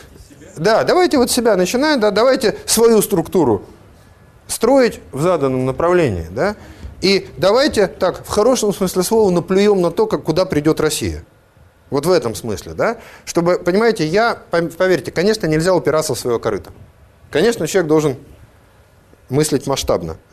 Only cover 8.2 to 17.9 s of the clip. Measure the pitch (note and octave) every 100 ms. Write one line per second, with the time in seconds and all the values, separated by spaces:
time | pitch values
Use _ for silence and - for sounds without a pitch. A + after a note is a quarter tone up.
8.2 | - - G#3 B3+ G#3 F3+ F#3 F#3 F3+ A3+
9.2 | G#3 F3 E3+ F#3+ G#3 G3 E3+ E3+ A3 E3+
10.2 | C#3+ D#3 F#3 D3 D3+ D#3 D#3 - G2+ D#2
11.2 | - _ _ _ _ _ _ C3+ D3+ F3
12.2 | A#2 G#2+ A#2+ F#2+ - E2 F3 A#3 - -
13.2 | - E3+ E3+ F3+ F3 F#3+ A#3 G#3+ D#3 F#3+
14.2 | A#3 G3+ - E3+ E3+ - F#3 E3+ - -
15.2 | G3 G#3+ E3 D#3 E3+ F3+ D3+ D#3 D#3 B2+
16.2 | B2+ A2+ A#2 G2 - - - _ - _
17.2 | - C#3+ A3 A3+ D#3+ G3 D#3+